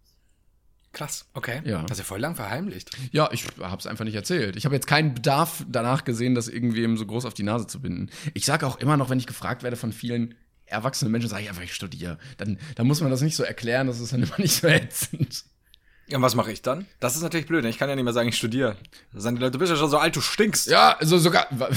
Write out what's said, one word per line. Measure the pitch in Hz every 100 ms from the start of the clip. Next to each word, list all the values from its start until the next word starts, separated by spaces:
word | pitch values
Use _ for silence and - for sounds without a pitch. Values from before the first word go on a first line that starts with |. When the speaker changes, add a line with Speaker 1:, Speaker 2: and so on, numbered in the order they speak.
| _ _ _ _ _ _ _ _ _
Speaker 1:
Krass, | - 151 - -
okay. | 135 - 123
Speaker 2:
Ja. | 160 98 78
Speaker 1:
Hast | 98
du |
voll | 95 95
lang | 143 170
verheimlicht. | 104 120 196 92 - - 131
Speaker 2:
Ja, | 143 151
ich | 110 - -
hab's | 92 98 -
einfach | 107
nicht | 110
erzählt. | 107 - 175 104 101
Ich | 139
hab |
jetzt | 135 -
keinen | 143 156
Bedarf | 120 113 139 165 - 131
danach | 120 117 139
gesehen, | - 113 123
das | 123 117
irgendwem | 117 120 113 113 113
so | 104
groß | 110
auf | 117
die | -
Nase | 101 117 101
zu | -
binden. | 92 87 - - 147
Ich | -
sag | - 147
auch | 135 -
immer | 131 151
noch, | 131
wenn | 131
ich | 117
gefragt | - 87 117
werde | 123 120
von | 117
vielen | 107 120 120 117 - _ _ _
erwachsenen | 107 120 - 113
Menschen, | 113 117
sag | 101
ich | 104
einfach, | 90
„Ich | 87
studiere.“ | - 98 78 87 82 135 -
Dann, | 101 98 156
dann | 127 120
muss | 151
man | 143
das | 131
nicht | 156 156
so |
erklären, | 123 110 117 123 135
das | 120
ist | 120
dann | 127
<laughs> |
immer | 127 -
nicht | 185 -
so | 170
ätzend. | 156 - - - 156 156 - - _ _ _ _ _ -
Speaker 1:
Ja, | 143
und |
was | 127
mach | 117 104
ich | 101
dann? | - 147 196 _
Das | 120 151
ist |
natürlich | 165 165 147
blöd, | 160
ne? | 117
Ich | 110
kann | 139
ja |
nicht | 139
mehr | 123
sagen, | 120 117
„Ich | 110
studiere.“ | 117 123 127 98 - - -
Da | -
sagen | 107 120
die |
Leute, | 127
„Du | 127
bist | 180
ja | 160
schon | 151
so | 147
alt, | 160
du | 156
stinkst.“ | - - 214 - -
Speaker 2:
Ja, | 175 214 -
also | 160 175
sogar, | 165 180 - 123 127